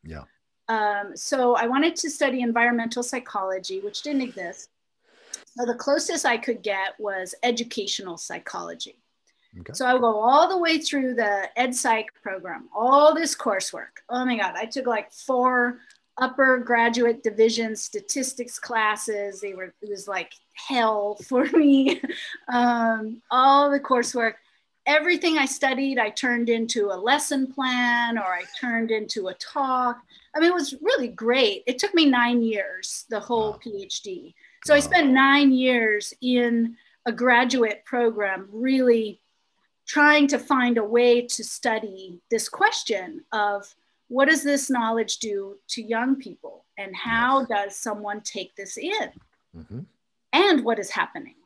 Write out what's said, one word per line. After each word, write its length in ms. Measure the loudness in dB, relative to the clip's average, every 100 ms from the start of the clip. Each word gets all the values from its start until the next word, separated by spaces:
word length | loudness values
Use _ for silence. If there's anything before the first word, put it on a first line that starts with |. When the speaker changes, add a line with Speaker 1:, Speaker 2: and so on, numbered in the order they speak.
Speaker 1:
Yeah. 200 | -16 -18 -18 _ _ _ -6
Speaker 2:
Um, 460 | -2 -2 -2 -8 -12
so 380 | -4 0 2
I 120 | 2 2
wanted 280 | 2 0 -2
to 120 | -8
study 320 | -2 -2 -2
environmental 600 | -2 2 2 0 -4 -6
psychology, 760 | -6 -8 -8 -6 -4 -6 -8 -8
which 200 | -8 -10
didn't 180 | -4 -4
exist. 480 | -4 -8 -12 -14 -20 _ _ _ _ _ _ -20 _ -6
So 80 |
the 100 | -4
closest 500 | -4 0 0 0 -2
I 120 | -2 -2
could 240 | -4 -4
get 360 | -4 -4 -6 -6
was 340 | -6 -6 -8 -4
educational 760 | -2 -2 -6 -6 -6 -8 -8 -12
psychology. 800 | -12 -12 -10 -10 -10 -12 -14 _ _ _ _ _ _ -20
Speaker 1:
Okay. 140 | -14
Speaker 2:
So 120 | -2
I 120 | 2 4
go 220 | 4 4
all 300 | 6 6 6
the 80 | 2
way 220 | 2 0
through 340 | 0 -2 -2
the 320 | 0 0 -2 -4 -2
ed 160 | -2
psych 380 | 0 0 0 -2 _
program, 460 | -10 -10 -10 -14 -10
all 400 | -2 4 8 8
this 200 | 6 -2
coursework. 680 | -2 -2 -2 -6 -10 -16 -20 -8
Oh 160 | -4
my 120 | -2 0
God, 180 | -2 -4
I 80 |
took, 200 | -6 -4
like, 260 | -2 -4 -6
four 640 | -14 -2 2 2 2 0 -2 _ _ _ -4
upper 400 | -2 2 4 4
graduate 640 | 2 2 2 2 0 0
division 520 | -4 2 2 2 -4
statistics 840 | -6 -8 -10 -6 -6 -6 -8 -12 -12
classes. 800 | -4 0 0 -2 -4 -6 -6 -8
They 120 | -12
were, 200 | -10 -14 _
it 80 | -12
was 180 | -12 -6
like 260 | -8 -8 -16 _
hell 600 | -18 -4 2 2 2 -4 -6 -2
for 180 | 0
<laughs> 80 | 4
me. 480 | 6 6 6 4 0 -6 -10 -12 -12 -2
Um, 720 | 2 2 2 0 0 -6 -12 _
all 380 | 4 6 8 6
the 100 | 2
coursework, 540 | 2 0 2 -2 -2 -4 _ _ _ _
everything 520 | 2 2 4 2 2 2
I 80 |
studied, 540 | 0 0 0 0 -2 0
I 100 | -2
turned 400 | -2 -2 0 0
into 380 | 0 0 -2 -2
a 40 | -2
lesson 540 | 0 0 0 -2 -4
plan 680 | -4 -2 0 0 0 0 -2
or 60 |
I 180 | -4 -6 -8 -10
turned 320 | -4 -4 -2
into 360 | -4 -4 -8 -8
a 60 |
talk. 640 | -10 -10 -4 -2 0 -2 -4 _ _ _
I 40 | 0
mean, 100 | 2
it 20 |
was 200 | 2 -4 -4
really 260 | 0 0 -2
great. 540 | -4 0 2 2 0
It 140 | -6 -4
took 140 | 0
me 120 | 4
nine 360 | 4 4 2 2
years, 600 | 0 -2 -6 -10 -12 -12 -8
the 100 | -8
whole 320 | -4 -2 -2
Speaker 1:
Wow. 60 | -6
Speaker 2:
P 220 | -12 -12
H 180 | -10 -12
D. 340 | -10 -14 -16 _ _ _
So 80 | 4
I 40 | 4
Speaker 1:
Wow. 40 |
Speaker 2:
spent 260 | 6 2 6
nine 400 | 6 6 6 6
years 640 | 6 4 4 2 0 -4 -6
in 560 | 0 2 2 2 0 -4 _ _
a 60 | -8
graduate 720 | 0 4 4 4 2 0 -2
program, 600 | -6 0 0 0 -2 -4 -8
really 640 | -4 0 2 4 4 0 -10 _ _ _ _ _ _
trying 420 | -4 4 6 6 4
to 120 | 0
find 380 | 0 0 2 0
a 60 |
way 380 | 2 4 6 4 0
to 160 | -8
study 800 | -8 -6 -2 -2 -6 -14 -18 -20 _
this 160 | -4 -4
question 720 | 0 0 0 -4 -6 -6 -14 _
of 440 | -2 -2 -4 -10 _ _ _ _
what 180 | 2 2
does 140 | 2
this 260 | 2 -2 0
knowledge 480 | -2 0 -2 -4 -6
do 400 | -6 -6 -8 -18 -14
to 140 | -12
young 340 | -6 -2 0
people 480 | -2 -4 -16 -18 -20 _ -16
and 180 | -14
how 440 | -10 -4 0 2 2
Speaker 1:
Yes. 80 | 0
Speaker 2:
does 260 | -2 -4
someone 460 | -8 -8 -8 -8 -8
take 340 | -10 -12 -12
this 220 | -14 -14 -10
in? 340 | -6 -6 -6 -12 _ _ _ -20
Speaker 1:
Mm-hmm. 220 | -14 -14 -14 _ _ _ _
Speaker 2:
And 300 | 2 4 4
what 140 | 2 -2
is 120 | -4
happening? 440 | -6 -6 -8 -18 _